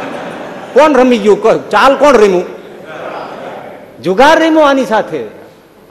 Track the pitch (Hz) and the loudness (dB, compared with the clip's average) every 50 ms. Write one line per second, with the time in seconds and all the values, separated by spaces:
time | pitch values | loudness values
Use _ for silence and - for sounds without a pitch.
0 | - - - - - - - - - - - - - - - 240 294 311 294 254 | -12 -12 -12 -12 -12 -12 -14 -14 -14 -14 -16 -16 -16 -2 2 2 2 4 4 4
1 | 254 254 247 220 196 214 196 - - 226 180 151 131 - - 185 220 269 277 269 | 4 4 2 2 2 2 2 2 2 0 0 0 -2 -2 0 2 4 4 2 4
2 | 277 294 262 220 214 202 185 175 180 - - - - - - - - - - - | 4 4 6 6 4 4 2 0 -2 -6 -10 -16 -18 -20 -20 -20 -20 -18 -16 -14
3 | - - - - - - - - - - - - - - - - - - - - | -14 -12 -12 -14 -14 -14 -16 -16 -16 -16 -16 -16 -18 -18 -20 -20 -20 -20 -20 -8
4 | 117 165 190 196 262 294 320 320 320 320 311 320 302 277 277 269 254 - 220 214 | -6 -4 2 2 4 4 4 4 2 2 2 2 2 2 2 0 -2 -2 -2 -2
5 | - - 160 139 113 104 - - - - - - _ _ _ _ - - | -2 -4 -8 -10 -10 -10 -14 -20 -20 -20 -20 -20 _ _ _ _ -20 -16